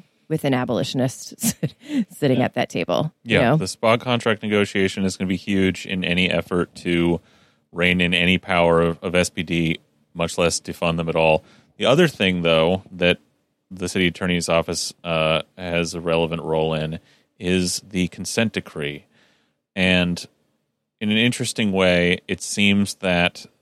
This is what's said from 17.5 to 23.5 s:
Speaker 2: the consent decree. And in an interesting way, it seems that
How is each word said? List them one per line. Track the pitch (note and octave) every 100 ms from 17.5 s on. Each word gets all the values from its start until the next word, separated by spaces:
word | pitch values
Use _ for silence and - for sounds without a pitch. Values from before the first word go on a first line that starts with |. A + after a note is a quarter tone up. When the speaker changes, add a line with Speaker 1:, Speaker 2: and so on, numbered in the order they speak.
| F#2 F2 - -
Speaker 2:
the | F#2 F2
consent | - F2+ - A2+
decree. | F#2+ - D#2+ C#2+ D2 - _ _ _ _ _ _ F#2+
And | F#2 F2+ F2 F2 - _ _ _ _ _ _ _
in | G#2+
an | G#2+
interesting | A#2+ - A#2+ - G#2+
way, | F#2+ F#2 F2+ F2 F2+ -
it | F2+
seems | - - G2+ G2+ G2 -
that | F#2+ F2 F2 - -